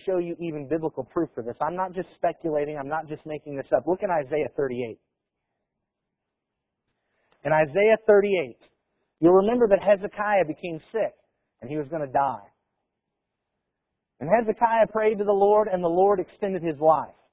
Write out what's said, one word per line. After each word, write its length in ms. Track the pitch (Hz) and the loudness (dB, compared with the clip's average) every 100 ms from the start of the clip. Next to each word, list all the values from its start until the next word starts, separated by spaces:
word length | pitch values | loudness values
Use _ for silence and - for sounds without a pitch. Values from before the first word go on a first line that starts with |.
| - | -4
show 120 | 185 | -4
you 180 | 175 165 | -4 -8
even 300 | 170 151 131 | -8 -8 -6
biblical 340 | 160 160 - | -6 -4 -8
proof 280 | 117 175 160 | -8 -4 -4
for 80 | - | -6
this. 140 | 117 - | -10 -6
I'm 140 | 151 | -6
not 180 | 180 185 | -4 -6
just 140 | 180 170 | -6 -10
speculating. 640 | - 175 156 170 151 147 151 | -4 -4 -4 -4 -2 -2 -6
I'm 80 | 135 | -6
not 220 | 160 156 | -8 -8
just 180 | 151 156 | -12 -12
making 300 | 151 151 139 | -12 -10 -12
this 100 | - 143 | -2 0
up. 120 | 135 | 0
Look 160 | 185 | -4
in 60 | 208 | -2
Isaiah 380 | 170 131 147 131 - | -2 -2 -4 -4 -4
thirty-eight. 440 | 139 123 117 101 _ _ _ _ _ _ _ _ _ _ _ _ _ _ _ _ _ _ _ _ _ _ _ _ | -4 -4 -8 -10 _ _ _ _ _ _ _ _ _ _ _ _ _ _ _ _ _ _ _ _ _ _ _ _
In 80 | 143 | 0
Isaiah 440 | 156 156 160 214 214 - | 0 2 2 2 2 4
thirty-eight, 540 | 208 202 185 131 - _ _ _ _ _ _ | 4 4 0 -4 -10 _ _ _ _ _ _
you'll 140 | 165 | 6
remember 340 | 190 202 247 226 | 6 4 2 4
that 140 | 190 | 4
Hezekiah 600 | 175 196 196 - 208 202 156 | 4 0 0 -8 -2 0 0
became 320 | 151 180 160 - | -4 -10 -10 -8
sick 220 | 220 151 - _ _ _ _ | -6 -6 -6 _ _ _ _
and 80 | 120 | -10
he 80 | 151 | -8
was 120 | 139 | -6
gonna 180 | 160 139 | -8 -4
die. 400 | 139 139 110 101 _ _ _ _ _ _ _ _ _ _ _ _ _ _ _ _ _ | -2 -2 -4 -14 _ _ _ _ _ _ _ _ _ _ _ _ _ _ _ _ _
And 100 | 143 | 0
Hezekiah 560 | 220 220 208 233 226 214 | 0 0 0 0 2 2
prayed 260 | 220 214 202 | 2 0 0
to 60 | |
the 80 | 202 | 0
Lord, 340 | 196 202 208 214 | 2 4 4 2
and 100 | 185 | 0
the 60 | 175 | 0
Lord 320 | 170 196 202 | 2 4 2
extended 420 | 170 _ 202 185 | -2 _ -6 -4
his 160 | 165 139 | -4 0
life. 360 | 156 151 120 - _ | 4 4 0 -14 _